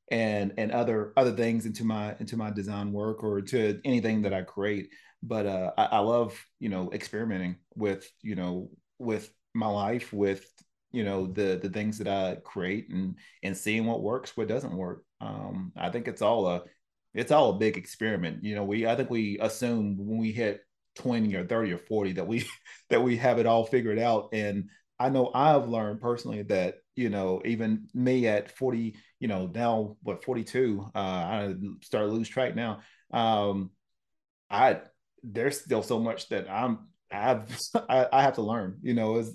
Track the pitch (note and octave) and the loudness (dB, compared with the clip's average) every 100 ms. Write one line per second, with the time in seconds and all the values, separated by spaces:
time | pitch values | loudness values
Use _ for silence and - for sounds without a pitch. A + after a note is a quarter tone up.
0 | - A#2 A2 G#2 G2 - A2 B2 A#2+ A2 | -4 0 0 0 -2 -2 -2 0 0 0
1 | G#2 - B2+ G#2+ A#2 A#2 A2 G#2 A2+ A2 | 2 4 4 2 0 0 -2 -4 -2 -2
2 | G#2 - A2 A2+ G#2+ G#2 G2 G2+ G#2 G2+ | -4 -6 -8 -6 -4 -4 -4 -4 -4 -4
3 | G#2+ A2 A2 G2+ G2 B2 G#2+ G2+ C3+ B2 | -4 -4 -2 -2 0 2 2 0 0 2
4 | A2 A2 G2+ F#2+ F2+ - G2+ G#2 - - | 2 2 0 -2 -4 -4 -2 -2 -6 -14
5 | - _ A#2 A2+ G2+ F#2+ F#2 - G#2+ A2 | -20 _ -6 -2 -2 -2 -2 2 4 4
6 | G#2 A#2+ A2+ - - _ A2+ F#2+ F2+ - | 4 4 2 -4 -18 _ -4 -4 -4 -6
7 | - G#2 A2+ F#2+ F2+ F2+ _ - G#2 G2 | -6 -6 -4 -2 -4 -6 _ -2 -2 -2
8 | - _ - F#2+ F2+ F2+ F#2 - _ _ | -6 _ -8 -4 -2 -4 -8 -16 _ _
9 | A#2+ G#2+ G#2+ _ _ A2+ A2 G2+ G2+ A#2+ | -4 -4 -6 _ _ -4 -2 0 0 -2
10 | - G#2 G2+ G2 - _ _ _ _ B2 | -4 0 0 0 -6 _ _ _ _ -4
11 | G2+ G2 F#2+ F#2 G2 F#2 F#2+ G#2 G#2+ G#2+ | -2 -2 -2 0 0 0 -2 -2 -4 -2
12 | G2+ G2 F#2+ F2 - - F2+ G2+ - F2+ | -2 0 0 -2 -8 -6 -4 -4 -4 -6
13 | F#2 F#2 - _ G2 F#2+ G#2+ A2 A2+ A2+ | -4 -6 -14 _ -8 -4 -2 0 0 -2
14 | G#2 B2+ - - G#2+ A#2 A#2 F2+ F2+ F2+ | -2 -4 -6 -6 -2 -2 -4 -6 -6 -8
15 | - _ A2 G#2 G2 F#2 F#2 - F2 A#2+ | -14 _ -10 -8 -8 -8 -10 -6 -4 -4
16 | A#2 - G#2 A#2 F#2 F2 - _ _ _ | -6 -2 2 2 2 0 -6 _ _ _
17 | _ - A2+ D3+ C3 F#2+ A2 G2 F2+ - | _ -6 4 6 6 4 2 0 -6 -6
18 | A2 G2+ E2+ - G#2 G#2 G2 G#2+ A2+ A#2+ | -2 -2 -4 -6 -6 -4 -2 0 2 0
19 | B2+ A#2 G#2+ G2+ A2 - B2 A#2 G#2 G2 | 0 0 -2 -2 -2 -2 -2 0 0 -2
20 | G2+ A2+ A2 G#2+ A2 G2 - _ _ - | -4 -2 -2 0 -2 -2 -10 _ _ -8
21 | C3 A#2 G#2+ F#2+ F2+ A2+ A2 F2 - A2 | -2 0 2 0 0 0 0 -2 -2 0
22 | G2 F#2 F2 A#2 A2 - - - _ B2 | 0 -2 -2 -2 -4 -10 -20 -20 _ 4
23 | B2+ A#2+ B2+ A#2 A2+ A#2 A2+ B2+ A2+ G#2+ | 4 4 4 4 6 4 4 2 2 2
24 | A#2 A2 - A2 G#2 G2+ F#2+ - _ - | 4 2 2 -2 -2 -2 -6 -12 _ -2
25 | B2+ C3+ B2 B2 D3 D3 A#2+ A#2 G#2+ G#2+ | 2 4 4 6 6 6 4 -2 -2 -2
26 | A#2+ A#2+ - G#2+ G2+ G2 F2+ - _ - | -2 -2 -4 -8 0 2 2 -2 _ -4
27 | A#2+ G2+ F#2+ F#2 - A2+ A2+ A2 G#2+ B2 | -2 0 0 0 -2 -2 0 -2 -2 -2
28 | B2+ B2+ A#2 G#2 - - C3 A#2 A2+ - | 2 4 4 2 0 -4 -2 0 -4 -8
29 | - _ B2 G2 F#2 G2 A#2+ A2+ G#2+ - | -18 _ -4 -2 -4 -2 2 2 0 -6
30 | - F#2+ - B2 A2 B2 C3 G#2 G#2 - | -8 -6 -4 -4 -2 0 0 0 -4 -4
31 | G2 F#2 E2+ G#2+ G2+ F#2 G2 - - A#2 | -2 -2 -2 -2 -4 -6 -8 -10 -4 -2
32 | G#2+ A2 A2+ - B2+ A2+ A#2 G#2 - _ | 0 -2 -2 -2 -2 -2 -4 -6 -12 _
33 | _ A#2 A2+ G#2+ G2+ G2 F#2+ - _ _ | _ 0 4 4 2 0 -4 -10 _ _
34 | _ _ _ _ _ G2+ C3 - - _ | _ _ _ _ _ 4 4 4 -2 _
35 | _ _ A#2+ G2+ C3 C#3 - A#2 G#2 A#2 | _ _ -8 -2 0 -2 0 0 2 0
36 | A2+ A2+ - G2+ F#2+ G2 B2 A2+ - _ | 0 -4 -4 -4 -2 -2 -2 -2 -6 _
37 | _ G2+ A2 - G#2+ A#2 - A#3 - B2+ | _ -2 2 0 -2 -10 -4 -2 2 4
38 | B2 C3 C3+ C3 G#2+ A#2 F#2+ G2 B2 A#2 | 6 6 6 4 0 -2 -4 -6 -2 0
39 | A2 A2+ A2 | 2 0 -2